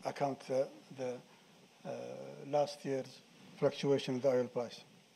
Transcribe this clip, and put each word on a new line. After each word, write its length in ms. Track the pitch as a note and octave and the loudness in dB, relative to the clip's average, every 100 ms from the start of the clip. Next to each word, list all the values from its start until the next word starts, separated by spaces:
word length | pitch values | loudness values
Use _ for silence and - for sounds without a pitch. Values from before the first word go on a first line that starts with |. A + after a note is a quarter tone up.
account 340 | C#3 - C#3+ C3 - | -6 0 0 -2 0
the, 220 | C3 C3+ - - C3 | 0 0 -4 -16 -6
the, 180 | B2+ B2 - - - - - _ | -6 -6 -10 -20 -20 -20 -20 _
uh, 60 | - B2 B2 C3 C3+ C#3 C#3 | -10 -8 -8 -10 -12 -12 0
last 340 | D3 C#3+ - | 2 2 0
year's 340 | D3 C3+ A#2+ - - - - - | -2 -2 -4 -10 -20 -20 -16 2
fluctuation 560 | C#3+ - C#3 C#3 - | 2 2 4 4 2
in 60 | B2+ | 2
the 80 | C3+ | 4
oil 160 | B2+ | 4
price. 360 | A#2+ B2+ A2+ - - - - | 4 0 -4 -6 -18 -20 -20